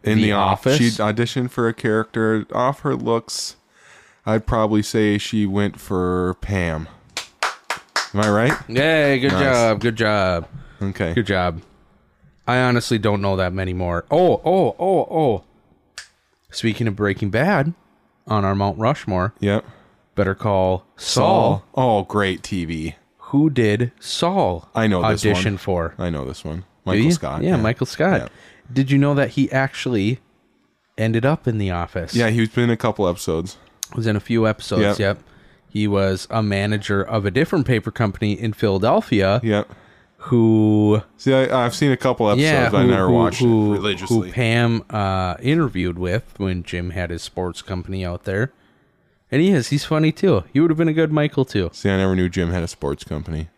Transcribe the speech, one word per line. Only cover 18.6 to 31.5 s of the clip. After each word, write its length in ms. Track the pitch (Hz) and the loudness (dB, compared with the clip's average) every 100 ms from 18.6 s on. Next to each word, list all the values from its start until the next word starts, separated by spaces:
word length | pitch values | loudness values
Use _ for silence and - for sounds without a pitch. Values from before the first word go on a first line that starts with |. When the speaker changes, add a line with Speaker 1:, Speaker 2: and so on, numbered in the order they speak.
| 101 95 | 0 0
Speaker 2:
Rushmore, 560 | 110 151 - 92 92 - | -2 -2 -2 -2 -2 -2
Speaker 1:
Yep. 240 | 101 104 - - _ _ _ | 0 0 -4 -20 _ _ _
Speaker 2:
Better 200 | - 95 | -2 -2
Call 520 | 98 110 98 92 92 _ - | 0 0 2 2 -2 _ -12
Saul. 680 | - 123 151 190 117 104 - | -4 0 2 4 2 0 -4
Speaker 1:
Saul. 240 | - 127 104 | -2 2 0
Oh, 40 | |
great 380 | 92 104 98 92 | 0 -2 -2 -2
T 220 | - 98 | -6 -6
V. 300 | 85 82 80 - _ _ | -4 -6 -8 -10 _ _
Speaker 2:
Who 320 | - 139 156 | -2 2 2
did 420 | 127 110 104 120 _ | 2 2 2 -2 _
Saul 680 | - - 170 196 113 85 - | -10 -4 -2 0 0 -2 -6
Speaker 1:
I 120 | - 110 | -2 0
know 160 | 92 | 2
this 180 | 110 107 110 | 0 0 0
Speaker 2:
audition 280 | 90 98 | 0 -2
Speaker 1:
one. 40 | 98 | -4
Speaker 2:
for? 360 | - 90 82 - | -4 -4 -4 -6
Speaker 1:
I 100 | 90 | -6
know 160 | 78 | -4
this 180 | 65 - | -8 -10
one. 160 | 76 85 | -10 -10
Speaker 2:
Do 40 | - _ - | -12 _ -2
Speaker 1:
Michael 180 | 101 | 2
Speaker 2:
you? 80 | 135 | 2
Speaker 1:
Scott. 300 | 175 151 - | 2 -2 -4
Speaker 2:
Yeah, 80 | 160 | 0
Speaker 1:
Yeah. 60 | 160 | 0
Speaker 2:
Michael 300 | 110 117 127 | 0 -2 -6
Scott. 340 | - 165 147 | -2 0 0
Speaker 1:
Yeah. 60 | 60 - - - - | -4 -14 -20 -20 -6
Speaker 2:
Did 180 | 127 135 | -2 2
you 60 | 139 | 4
know 140 | 143 | 4
that 160 | 143 127 | 2 0
he 220 | 143 135 | 0 0
actually 680 | 135 135 - 127 117 101 127 _ _ _ _ _ _ _ - | 0 -2 -4 -2 0 0 -2 _ _ _ _ _ _ _ -4
ended 300 | 110 113 127 | 0 2 0
up 200 | 156 | 0
in 120 | - | -2